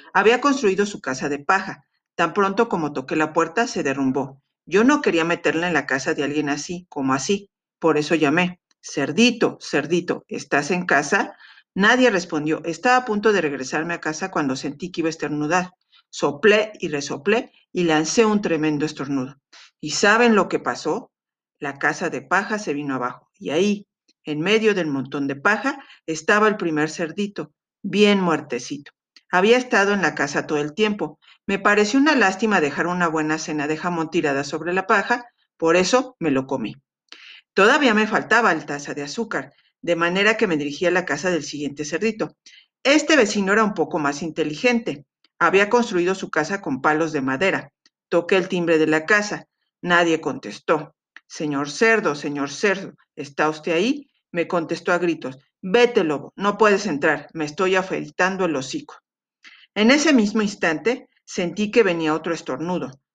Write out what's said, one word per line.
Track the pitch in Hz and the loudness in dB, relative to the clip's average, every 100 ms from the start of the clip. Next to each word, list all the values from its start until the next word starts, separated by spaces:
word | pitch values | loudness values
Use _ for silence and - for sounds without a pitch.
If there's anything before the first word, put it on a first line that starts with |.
| - | -4
Había | 180 202 247 | 2 4 4
construido | 285 277 202 190 202 | 2 2 2 2 -2
su | - | -4
casa | - 131 143 | -8 -6 -4
de | 143 | -6
paja. | 143 190 - - _ _ _ - | 0 0 0 -12 _ _ _ -4
Tan | 170 | -2
pronto | 202 196 196 - | 2 0 2 0
como | 185 147 | 0 -2
toqué | 147 127 156 | -6 -4 -2
la | 151 | 0
puerta, | 165 165 - 233 | 0 0 0 -2
se | 190 | -2
derrumbó. | 143 135 135 135 139 - _ _ - | -2 0 0 -2 -4 -10 _ _ -2
Yo | 180 240 | 2 4
no | 294 | 4
quería | 214 170 165 | 2 0 0
meterla | 165 151 151 180 | 0 0 0 0
en | |
la | 151 131 | -2 -2
casa | 135 - | -4 -2
de | 156 | -2
alguien | 139 147 151 | -2 -2 -2
así, | 147 147 180 - | -4 -6 -12 -10
como | 147 135 | -6 -2
así. | 135 135 202 - _ _ _ | -2 0 -4 -4 _ _ _
Por | 165 151 | 0 2
eso | 147 165 | 0 2
llamé: | 147 165 180 180 _ _ | 2 2 0 -4 _ _
"Cerdito, | - - 151 156 240 233 - - | -10 -6 -4 2 2 4 -2 -2
cerdito, | - 156 147 175 175 - - | -4 -4 0 -2 -2 -6 -8
¿estás | - - 143 151 | -12 -2 -2 0
en | 180 175 | -4 0
casa?". | 143 147 202 294 - - - _ 185 | 0 2 -2 -2 -8 -20 -20 _ 0
Nadie | 208 254 254 | 4 6 4
respondió. | 190 - 156 151 156 170 | 2 -2 -4 -2 -2 -4
Estaba | 160 247 254 | -2 2 2
a | 247 | 2
punto | 208 220 | 0 2
de | 202 | 2
regresarme | 156 139 131 156 165 170 | 0 -4 -6 -4 -4 -6
a | |
casa | 156 156 185 | -6 -6 -4
cuando | 180 143 135 | -2 -2 -4
sentí | 143 143 175 | -6 -8 -10
que | 175 | -4
iba | 160 | -4
a | |
estornudar. | 156 143 151 147 180 180 - _ _ _ | -4 -6 -4 0 0 -2 -10 _ _ _
Soplé | - 147 - 202 208 214 - | -4 -4 2 4 4 2 -6
y | 170 | -6
resoplé | 147 143 143 202 220 262 _ _ | -6 -6 -6 -2 -2 -2 _ _
y | 180 175 | -2 2
lancé | 156 160 - 220 | 2 2 2 4
un | 208 | 2
tremendo | 190 160 156 147 151 | 0 0 0 0 -4
estornudo. | 151 143 139 127 - _ - - _ | -6 -4 -4 -6 -10 _ -20 -20 _
¿Y | 147 | -8
saben | - 202 220 240 214 | 0 4 6 6 4
lo | 180 | 2
que | 160 | -2
pasó? | 135 123 160 196 - _ _ _ _ _ | -4 -6 -4 -6 -8 _ _ _ _ _
La | 147 135 | -10 -4
casa | 147 147 170 | -2 -2 -4
de | 131 | -6
paja | 143 180 202 214 | -2 -2 -2 -6
se | 202 | -4
vino | 143 143 131 | -6 -4 -4
abajo | 123 - _ _ | -6 -8 _ _
y | 185 | -4
ahí, | 151 208 202 - _ _ _ - | 0 0 0 -6 _ _ _ -8
en | 151 | -4
medio | 175 214 220 202 | 0 2 2 0
del | 160 | -2
montón | 139 135 147 139 | -4 -6 -6 -4
de | 139 | -2
paja, | 202 214 269 302 - - - | 0 0 -2 -6 -12 -18 -10
estaba | 156 - 214 214 | -6 0 4 4
el | 208 | 2
primer | 170 151 156 | -2 -2 -2
cerdito, | - 160 156 202 - 151 _ _ _ | -4 -8 -6 -6 -6 -14 _ _ _
bien | 202 196 208 202 | -4 4 4 6
muertecito. | 180 156 - 123 - 143 147 _ _ _ _ | 2 0 -2 -8 -8 -12 -14 _ _ _ _
Había | 180 202 247 | 2 4 4
estado | 247 208 196 | 4 2 2
en | 202 | 2
la | 160 147 | 0 0
casa | 143 170 139 | -2 -2 -2
todo | 151 | -2
el | 151 | -2
tiempo. | 151 214 208 151 - _ _ - | 0 -2 0 -6 -10 _ _ -6
Me | 196 | 0
pareció | 208 208 208 269 | 2 4 4 4
una | 294 277 | 4 4
lástima | 190 196 220 196 | 2 2 0 2
dejar | 147 135 170 | 0 0 -2
una | 180 170 | 0 0
buena | 156 151 156 | 0 -2 -2
cena | - 151 147 | -4 -4 -4
de | 156 | -4
jamón | 180 170 160 | -4 -4 -2
tirada | 175 151 139 | -2 0 -2
sobre | 139 156 160 | -4 -6 -4
la | 185 185 | -4 0
paja, | 214 - 247 - _ _ _ | 0 0 -4 -4 _ _ _
por | 165 175 | 2 4
eso | 185 254 262 - | 4 2 0 -4
me | 160 | -2
lo | 131 131 | -2 -2
comí. | 135 123 - _ _ _ - - - _ | -6 -8 -10 _ _ _ -20 -20 -20 _
Todavía | - 202 294 269 | 2 4 6 4
me | 214 214 | 2 2
faltaba | 226 - 226 220 | 0 2 2 4
la | 160 147 | 0 -4
taza | 143 151 | -10 -8
de | 143 | -8
azúcar, | 143 - 226 170 135 _ _ _ | -8 -8 -6 -6 -8 _ _ _
de | 165 170 | -2 0
manera | 170 180 208 220 | 2 2 2 2
que | 214 | 0
me | 156 | 0
dirigí | 147 143 175 | -2 -2 0
a | |
la | 180 180 | 0 0
casa | 143 185 | -2 -2
del | 165 | -2
siguiente | 143 143 143 143 147 | -4 -8 -8 -8 -8
cerdito. | 170 220 214 151 - - - _ _ | -4 -4 -2 -6 -8 -20 -20 _ _
Este | - 302 302 311 | 2 2 4 4
vecino | 208 208 190 | 4 2 2
era | 208 | 2
un | 214 | 2
poco | 208 151 170 | 0 -2 0
más | 143 143 | -2 -2
inteligente. | 170 156 151 151 247 233 226 143 - _ _ _ | -6 -4 -4 0 0 0 -2 -8 -14 _ _ _
Había | 170 185 202 | 2 4 4
construido | 233 233 185 175 190 | 2 2 0 0 -2
su | - | -2
casa | 160 151 196 | -2 -2 -4
con | 170 135 | -4 -2
palos | 156 151 160 | 0 2 0
de | 147 | -2
madera. | 131 135 190 147 - _ _ _ _ | -2 0 0 0 -6 _ _ _ _
Toqué | 170 170 190 | -2 2 0
el | 180 | 0
timbre | 185 170 160 | -2 2 2
de | 156 | 4
la | 156 156 | 0 2
casa. | 208 208 147 - _ _ _ | 0 0 -8 -12 _ _ _
Nadie | 175 175 175 160 | 0 2 4 0
contestó. | 151 131 107 104 - 156 151 _ _ - _ | -2 -8 -10 -12 -2 -2 -2 _ _ -20 _
"Señor | - 156 139 143 | -8 -6 -4 -6
cerdo, | - 226 220 165 147 | 0 2 4 0 -4
señor | 156 143 139 | -6 -6 -6
cerdo, | - 208 190 170 - _ - | -2 -2 -2 -6 -16 _ -14
¿está | 135 - 156 | -12 -2 -2
usted | 156 - | -2 -2
ahí?", | 165 226 294 - _ _ | 0 0 -2 -8 _ _
me | 175 160 | -6 -2
contestó | 180 156 160 - | -2 -4 -6 -2
a | 175 | 0
gritos. | 175 160 135 131 _ _ | 0 -4 -8 -14 _ _
"Vete, | 185 226 240 226 | -2 4 4 4
lobo, | 165 143 - - | 0 -2 -6 -4
no | 202 208 | -2 4
puedes | 214 196 202 | 4 4 0
entrar, | 143 165 143 - | 0 0 0 -4
me | 165 147 | -8 -8
estoy | 147 185 185 | -2 0 0
afeitando | 185 147 151 - 185 190 180 | 0 -6 -8 -2 -2 0 -2
el | 139 | -2
hocico". | 131 151 - - _ _ _ _ - - _ 196 | -6 -10 -12 -20 _ _ _ _ -20 -20 _ 2
En | 220 | 4
ese | 285 320 | 6 6
mismo | 269 208 220 | 4 4 0
instante, | 208 - 175 160 226 262 - _ _ | -2 -2 -2 0 -2 -4 -8 _ _
sentí | - 175 175 208 | -6 -6 -4 0
que | 240 | 2
venía | 196 170 160 156 | 2 2 -2 -2
otro | 170 | -4
estornudo. | 160 - 135 165 175 143 - _ | -6 -6 -8 -4 -6 -6 -12 _